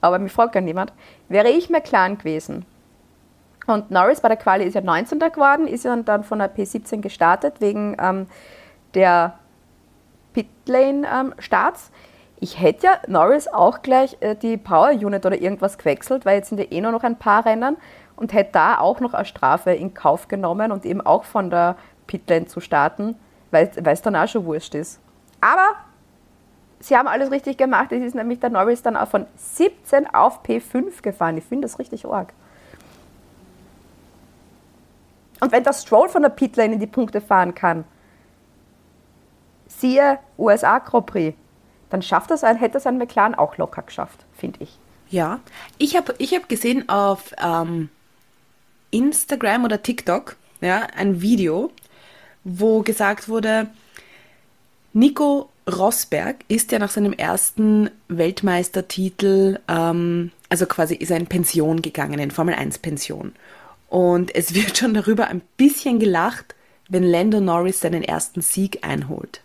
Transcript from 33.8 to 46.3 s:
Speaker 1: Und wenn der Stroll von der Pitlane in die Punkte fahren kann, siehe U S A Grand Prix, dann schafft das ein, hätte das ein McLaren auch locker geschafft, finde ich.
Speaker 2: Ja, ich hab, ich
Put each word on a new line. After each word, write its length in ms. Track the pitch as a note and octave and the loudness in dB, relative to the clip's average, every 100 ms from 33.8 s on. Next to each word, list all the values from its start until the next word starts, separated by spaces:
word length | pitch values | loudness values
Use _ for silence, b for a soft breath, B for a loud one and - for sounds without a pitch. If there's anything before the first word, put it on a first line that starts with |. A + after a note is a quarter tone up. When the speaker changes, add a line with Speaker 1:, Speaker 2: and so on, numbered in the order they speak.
| _ _ _ _ _ _ _ _ _ _ _ _ _ _ _ _ | _ _ _ _ _ _ _ _ _ _ _ _ _ _ _ _
Speaker 1:
Und 140 | C4+ | 0
wenn 100 | - | 2
der 100 | C4 | 2
Stroll 360 | C#4 - A3 D4 | -2 2 4 4
von 120 | - | 2
der 80 | D4 | 0
Pitlane 440 | B3 B3+ - A3 | 0 -4 0 0
in 60 | G#3+ | 0
die 60 | G#3+ | -4
Punkte 340 | - A3 G#3 | -4 -2 -4
fahren 340 | G#3 F#3+ F3 F3 | 0 2 2 0
kann, 300 | F3+ E3 D#3+ b b b b b _ _ _ _ _ _ _ _ _ _ _ _ _ | -2 -2 -8 b b b b b _ _ _ _ _ _ _ _ _ _ _ _ _
siehe 520 | - B3+ C4 C#4+ C#4 - - | -4 2 4 4 2 -4 -2
U 120 | A3 | 2
S 160 | G#3+ D3 | 4 4
A 140 | A#3 | 2
Grand 260 | - A#3+ - | 2 -2 0
Prix, 320 | G3 D#3+ D#3 _ _ b b b | -2 -2 -4 _ _ b b b
dann 120 | F#3 | -8
schafft 300 | - F3 - | 0 -2 0
das 120 | D#4+ | 0
ein, 140 | A#3+ A#3 | 2 2
hätte 160 | A#3 | 0
das 120 | C#4 C#4 | -2 -2
ein 120 | B3+ | -2
McLaren 380 | A#3+ - G#3 A#3 | -2 0 0 2
auch 200 | D3 - | -2 -2
locker 280 | D#3+ - | -6 -6
geschafft, 420 | - - - - _ | -14 -12 -12 -12 _
finde 280 | - - - | -12 -12 -12
ich. 160 | - _ _ _ _ | -18 _ _ _ _
Speaker 2:
Ja, 300 | F#3 D#3+ A#3+ - B B B | -4 -4 -6 -12 B B B
ich 180 | D4 F4+ | 0 0
hab, 180 | F4 - | -2 -6
ich 160 | C4+ | -2